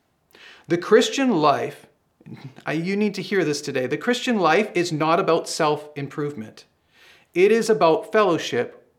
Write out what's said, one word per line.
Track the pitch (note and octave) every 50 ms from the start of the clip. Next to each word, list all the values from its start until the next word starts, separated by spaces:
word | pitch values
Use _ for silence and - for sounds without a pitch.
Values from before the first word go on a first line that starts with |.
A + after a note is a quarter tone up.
| _ _ _ _ _ _ _ - - - - - _ -
The | E3 F3
Christian | - - G#3 A#3 A#3+ - - - C4+ C4 A3 D#3+
life, | D3+ D3 C3+ A#2+ A#2+ - - - - _ _ _ _ _ _ _ _ - B2 - - C#3 - - -
I, | - D3
you | D#3+ E3 F#3 G3 G3+
need | G#3+ G#3 G3+
to | G3
hear | E3+ - G#3 F#3+ E3+
this | D3+ D3 D3
today, | - - C3 C3 B2+ B2
the | D3
Christian | D3+ - A#3+ B3 A#3+ - B3+ A#3+ G#3
life | F3+ D#3 D#3 F#3+ A3 G#3+ -
is | F3 E3+ F3
not | E3 D3 D#3 D#3 E3 F#3
about | F#3 D#3+ E3 E3+ - -
self-improvement. | - - E3 D3+ D3+ D3 - - - C#3+ C#3 - - - D3 D3 D3 - A2 G#2+ - - - _ _ _ _ _ _ _ _ _ _ _ _ _ _
It | F3 F#3 G#3+ A3+
is | A3+ A3 A3+
about | A3 G#3+ F3 E3 D#3+ D3+ - -
fellowship | - A3 G#3+ F#3+ E3 D3 - - - A#2 A#2+ - - - _ _ _